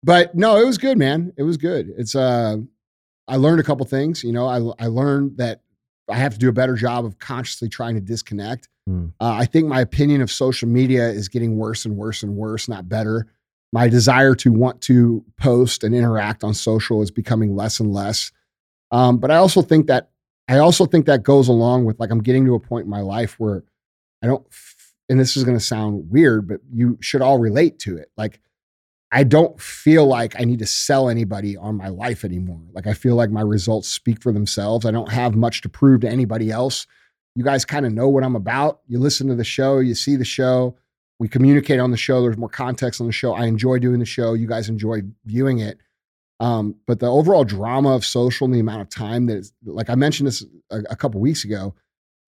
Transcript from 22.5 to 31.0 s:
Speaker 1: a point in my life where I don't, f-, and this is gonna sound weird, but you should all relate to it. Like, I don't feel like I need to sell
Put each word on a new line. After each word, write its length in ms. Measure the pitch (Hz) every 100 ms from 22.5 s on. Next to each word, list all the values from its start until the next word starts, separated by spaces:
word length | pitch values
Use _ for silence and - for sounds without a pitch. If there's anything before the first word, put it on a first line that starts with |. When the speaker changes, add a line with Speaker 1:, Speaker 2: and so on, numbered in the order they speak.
Speaker 1:
a 60 | 120
point 240 | - 120
in 60 | 90
my 100 | 104
life 340 | 98 101 117 -
where 240 | 110 98 - _ _ _ _ _
I 60 | 120
don't, 180 | 135 _
f-, 440 | - - _ _ _ _
and 80 | 127
this 160 | 127 135
is 80 |
gonna 160 | 123 120
sound 480 | - 110 107 101 80
weird, 380 | 120 160 113 92
but 120 | 101 _
you 240 | 120 120 117
should 180 | - 139
all 180 | 131 135
relate 400 | 113 110 165 -
to 160 | - 85
it. 120 | 73 -
Like, 240 | 110 - _ _ _ _ _ _ _
I 140 | 123
don't 340 | 139 151 165 -
feel 460 | - - - 160 143
like 320 | 123 117 -
I 60 |
need 140 | 120 120
to 80 | 104
sell 420 | - - 139